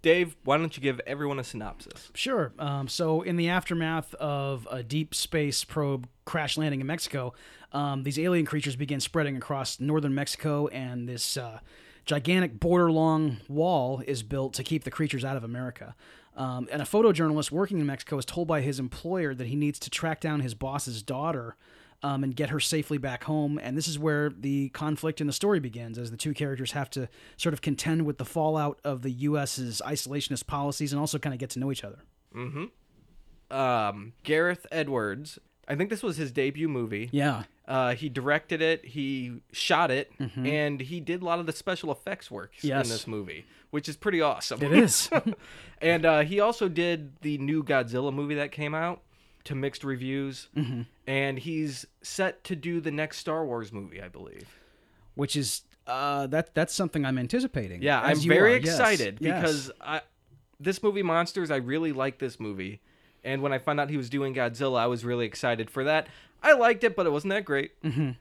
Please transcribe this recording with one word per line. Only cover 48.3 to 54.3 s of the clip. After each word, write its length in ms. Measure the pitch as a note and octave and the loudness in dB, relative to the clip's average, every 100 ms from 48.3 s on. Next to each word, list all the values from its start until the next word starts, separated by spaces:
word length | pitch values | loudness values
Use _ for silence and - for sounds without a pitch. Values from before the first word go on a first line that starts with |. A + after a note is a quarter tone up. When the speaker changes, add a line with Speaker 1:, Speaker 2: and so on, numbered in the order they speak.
| D3 | -2
Speaker 1:
that 160 | C#3+ | -4
came 200 | - D3 | -4 -4
out 280 | D#3 E3+ F3+ _ _ _ _ | -2 -2 -4 _ _ _ _
to 100 | - C3+ | -8 -4
mixed 280 | C#3 - | -4 -4
reviews, 640 | C#3 B2+ C3 C3+ C#3 B2+ - D3 | -6 -4 -4 -4 -4 -8 -8 -4
Speaker 2:
Mm-hmm. 280 | B2 A#2+ A#2 _ - | -2 -4 -8 _ -4
Speaker 1:
and 320 | C3+ C#3 C3+ | 0 0 -4
he's 480 | C#3+ D#3+ D3+ C3 - _ | -4 -4 -4 -6 -14 _
set 420 | - - F#3 - - | -10 -2 -2 -2 -8
to 100 | F3 | -6
do 240 | E3+ E3+ | -2 -2
the 120 | D#3 | -2
next 260 | D3 D#3 - | -2 -4 -4
Star 280 | - D#3+ D3+ | -4 -2 -2
Wars 260 | A#2 G#2+ | -4 -6
movie, 280 | G#2+ G2 F2 | -10 -12 -14
I 60 | F2+ | -14
believe. 400 | - - | -14 -16